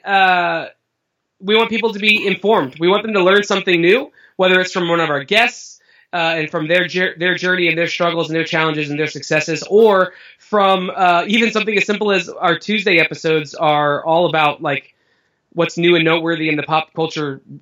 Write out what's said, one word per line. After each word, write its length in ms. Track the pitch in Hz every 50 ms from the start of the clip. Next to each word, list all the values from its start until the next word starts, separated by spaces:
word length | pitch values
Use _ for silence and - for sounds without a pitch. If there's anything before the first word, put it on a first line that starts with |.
| -
uh, 640 | - 202 196 190 185 185 180 175 170 170 165 143 107 - _ _ _ _ _ _ _ _ _ _ _ _ _
we 160 | 190 185 214
want 140 | 226 226 214
people 220 | 220 226 226 233 208
to 60 | 202
be 280 | 202 214 208 202 196
informed. 520 | 196 190 - - 196 226 196 147 127 - 147
We 100 | 165 180
want 140 | 196 208 208
them 120 | 226 214
to 80 | 196 180
learn 200 | 185 196 208 202
something 380 | - 202 190 175 196 180 170
new, 300 | 165 175 202 254 294 - _ _ _ _ _
whether 240 | - 185 185 185 185
it's 120 | 185 185 -
from 160 | 196 175 170
one 120 | 170 170
of 100 | 165 151
our 140 | 147 139 139
guests, 560 | 135 196 214 233 240 - - - - - _ _ _ _ _ _ _ -
uh, 240 | 175 165 165 165 165
and 120 | 156 151
from 180 | 170 175 156 156
their 180 | 170 180 175
jour-, 280 | 170 139 185 185 175 - 165
their 160 | 170 180 180
journey 340 | 175 180 185 180 180 175 165
and 80 | 160
their 120 | 165 170 165
struggles 400 | - - 180 170 170 165 165 151
and 80 | 160
their 80 | 165 160
challenges 440 | 160 170 160 160 160 156 151 151 143
and 100 | 147 147
their 100 | 156 151
successes, 540 | - 143 135 - 165 151 151 - 160 151 - -
or 460 | 190 208 226 214 202 190 185 180 - - - - - _
from, 520 | _ - 208 208 196 190 190 185 185 190 -
uh, 300 | - 185 180 175 175 175
even 240 | 214 202 233 233 226
something 260 | 220 214 208 208 214
as 80 | 196 190
simple 280 | - 208 196 214 208 196
as 160 | 185 175 -
our 300 | - - 180 175 170 160
Tuesday 400 | - - 208 214 190 208 185 165
episodes 560 | 160 - 156 147 - 165 160 156 151 143 -
are 500 | - 160 151 151 147 147 147 143 - -
all 220 | 160 160 170 180
about, 360 | 165 151 160 151 147 147 147 160
like, 320 | 151 139 139 - _ _ _ _ _ _ _ _ _ _ _ _ _ -
what's 240 | 165 165 165 -
new 200 | 170 170 175 175
and 80 | 170 160
noteworthy 440 | 160 165 170 160 165 170 160 156 156
in 80 | 151
the 60 | 151 -
pop 320 | - 160 156 156 _ -
culture 460 | - 160 160 - 165 151 143 135 135 _ - 143 139